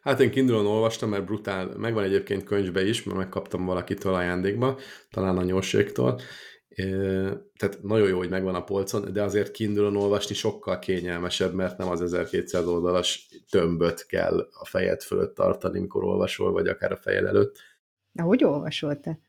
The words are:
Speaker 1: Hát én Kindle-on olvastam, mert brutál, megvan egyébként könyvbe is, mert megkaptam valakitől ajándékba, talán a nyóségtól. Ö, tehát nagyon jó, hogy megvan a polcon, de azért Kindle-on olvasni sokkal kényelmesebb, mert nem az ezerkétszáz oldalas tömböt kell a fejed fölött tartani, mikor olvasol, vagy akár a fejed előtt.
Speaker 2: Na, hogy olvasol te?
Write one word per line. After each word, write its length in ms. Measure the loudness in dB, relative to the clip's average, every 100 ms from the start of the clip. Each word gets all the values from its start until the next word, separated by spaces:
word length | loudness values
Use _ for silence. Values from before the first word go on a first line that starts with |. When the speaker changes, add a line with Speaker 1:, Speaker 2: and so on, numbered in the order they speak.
Speaker 1:
Hát 180 | 0 4
én 120 | 4
Kindle-on 340 | 6 4 4 4
olvastam, 440 | 4 2 0 -2
mert 160 | -2 -2
brutál, 480 | -4 -4 -4 -4 -4
megvan 260 | -2 0
egyébként 400 | 2 2 2 -4
könyvbe 420 | 0 0 2 2 0
is, 160 | 0
mert 140 | -4 -4
megkaptam 480 | -4 -6 -6 -4 -2
valakitől 480 | -2 -2 -4 0
ajándékba, 640 | 0 0 0 0 0 0 -2 -12 -20 _
talán 280 | -2 0 0
a 60 |
nyóségtól. 760 | 2 0 2 2 2 2 0 0 -8 -18 -20 -20 _ -6
Ö, 560 | -4 0 0 0 -2 -4 -12 _
tehát 240 | -4 -4
nagyon 240 | 0 2 4
jó, 80 | 2
hogy 120 | 0
megvan 260 | -2 -2 -2
a 80 |
polcon, 500 | -2 -2 -2 -4 -4
de 100 | -2
azért 280 | 0 0 -2
Kindle-on 440 | -2 -2 2 2 2
olvasni 400 | 2 2 0 -2
sokkal 440 | -2 -4 -4 -4
kényelmesebb, 760 | -2 -2 -2 -4 -4 0 0
mert 240 | 0 -2 -2
nem 120 | -2
az 120 | 0
ezerkétszáz 680 | 0 -2 0 -2 0 -2 0
oldalas 640 | 0 2 2 0 -4 -10 -20 _
tömböt 560 | 2 2 2 2 0 -4
kell 420 | 0 2 0 -2
a 140 | -12 -6
fejed 360 | -2 0 -2
fölött 340 | -2 -2 -2 2
tartani, 440 | 0 2 -2 -4
mikor 240 | -4 -2
olvasol, 480 | 0 0 0 0 0
vagy 160 | 2 0
akár 240 | 0 -2
a 60 | -4
fejed 280 | -2 0 4
előtt. 320 | 4 2 -2 -20 _ _ _ _
Speaker 2:
Na, 120 | -4
hogy 200 | 2 4
olvasol 560 | 4 2 -4 -4 -4 -4
te? 200 | -6 -10